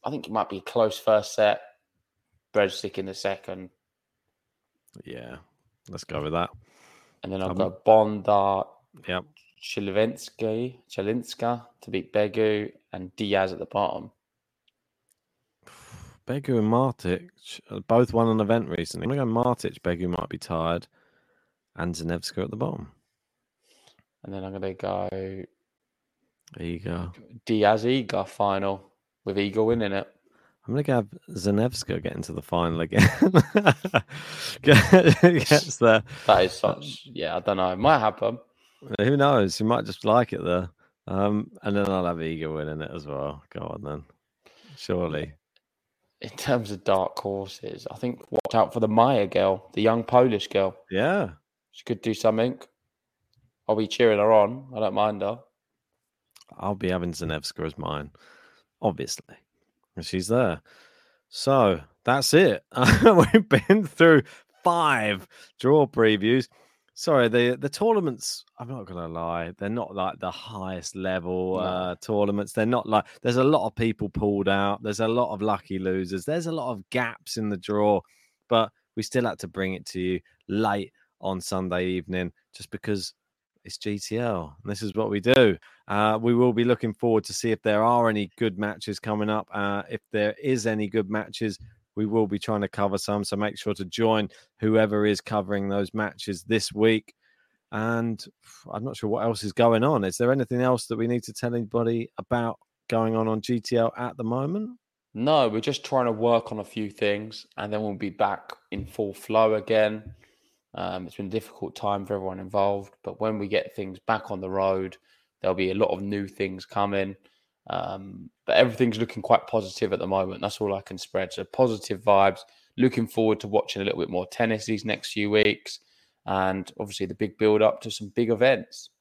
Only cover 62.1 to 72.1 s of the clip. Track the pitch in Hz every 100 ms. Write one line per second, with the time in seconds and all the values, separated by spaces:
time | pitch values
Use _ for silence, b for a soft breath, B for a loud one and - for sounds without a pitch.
62.1 | 131 135 160 185 101 _ - 127 - 233
63.1 | 185 123 220 - - - 208 180 - 165
64.1 | 156 - B B _ - 170 156 131 107
65.1 | 98 90 B B _ 127 151 139 - 113
66.1 | 107 107 127 120 b b b b - -
67.1 | 143 120 120 123 127 143 - 220 220 165
68.1 | 120 - - - _ 120 131 92 87 82
69.1 | 82 85 85 82 90 101 117 101 98 92
70.1 | - 92 - - 110 95 92 - 95 95
71.1 | 92 87 92 92 92 92 90 92 87 -